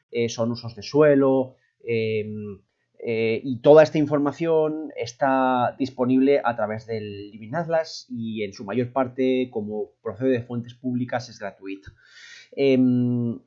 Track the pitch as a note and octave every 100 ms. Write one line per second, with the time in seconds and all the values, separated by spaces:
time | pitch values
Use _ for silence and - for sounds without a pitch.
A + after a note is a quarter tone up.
0 | _ A#2+ A#2 A#2+ A#2 A#2+ A#2 G#2 - C#3+
1 | D3+ C#3 C3+ C3+ B2+ - _ _ A#2 A2+
2 | A2 A2 G#2+ G#2+ G#2 F#2+ _ _ _ -
3 | A#2 A2+ A2+ A2 C#3 B2 C#3+ D#3 D3+ D#3
4 | D3 D3 D3 E3+ E3 D#3+ D#3 D#3 D3+ -
5 | A#2+ - C3+ C3 B2+ B2+ A#2 - C3 C3
6 | B2 C3 C3+ C#3+ A#2+ A#2 G#2 A2 A2+ A2+
7 | G#2 G2+ G2+ G#2 A2 D#3 D#3+ D#3+ D#3+ -
8 | - B2 A2+ A2 G2+ G2 G2+ A2+ A#2+ C3+
9 | B2+ B2 C3 B2+ B2+ A2+ G#2 G#2+ G2+ _
10 | A2+ G2+ C3 A#2+ A#2+ A#2+ A#2 - B2+ B2
11 | B2+ B2 A#2+ G#2 G2+ - G2 G2 - -
12 | _ - - - - - C#3 C3 B2+ B2
13 | B2 B2 A#2 A#2